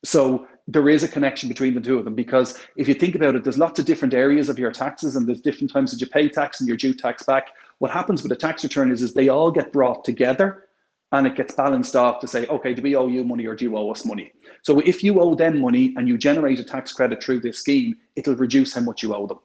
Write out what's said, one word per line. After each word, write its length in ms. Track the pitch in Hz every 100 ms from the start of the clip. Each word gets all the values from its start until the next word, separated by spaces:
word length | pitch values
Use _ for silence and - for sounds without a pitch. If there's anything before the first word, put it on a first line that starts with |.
So 440 | - 160 135 127 - _ -
there 200 | 156 143
is 140 | 151
a 40 | 156
connection 420 | - 139 - 127
between 240 | 117 131
the 80 | 123
two 160 | 113 127
of 80 | 107
them, 100 | 107
because 440 | 117 131 127 - - -
if 120 | 135
you 60 |
think 220 | 139 175 165
about 200 | 147 127
it, 80 |
there's 140 | 123 123
lots 220 | 165 -
of 60 | 139
different 280 | 160 135
areas 360 | 127 135 147 135
of 100 | 127
your 120 | 123
taxes 440 | 117 135 - 151 131
and 120 | 120
there's 140 | 123
different 300 | 151 143 139
times 200 | 139 131
that 100 | 120
you 60 | 123
pay 220 | 151 151
tax 300 | 151 143 -
and 80 | 127
you're 100 | 117
due 160 | 135
tax 300 | 127 123 120
back. 240 | - 135 - - _ _
What 120 | 131
happens 320 | 170 180 180
with 80 | -
a 40 | 120
tax 280 | 156 160
return 280 | 147 - 131
is, 100 | 123
is 120 | 123
they 160 | 131 135
all 220 | 135 165
get 220 | 160 143
brought 320 | 143 127 117 -
together 600 | 120 127 131 196 190 _ _ _ _ _
and 160 | 139 135
it 80 | 135
gets 200 | 135 -
balanced 400 | 139 135 123 131
off 240 | 123 117
to 80 | 131
say, 180 | 123 120
"Okay, 260 | 143 135
do 80 | 120
we 140 | 135 139
owe 120 | 127
you 160 | 127
money 220 | 123 120 113
or 100 | 110
do 100 | 123
you 120 | 107
owe 140 | 104
us 140 | 107 113
money?" 260 | 104 - _ _ -
So 160 | - 143
if 240 | 156 180
you 160 | 196 196
owe 160 | 175 160
them 240 | 165 151
money 340 | 127 123 127 127
and 100 | 123
you 100 | 120
generate 420 | 143 151 147 127
a 40 |
tax 300 | 117 131 131
credit 300 | - 127 -
through 180 | - 127
this 180 | 117 110
scheme, 360 | - 139 120 113 _ -
it'll 200 | - 123
reduce 380 | 127 135 131
how 80 | 127
much 220 | 120 110
you 100 | 110
owe 140 | 104 101
them. 120 | 92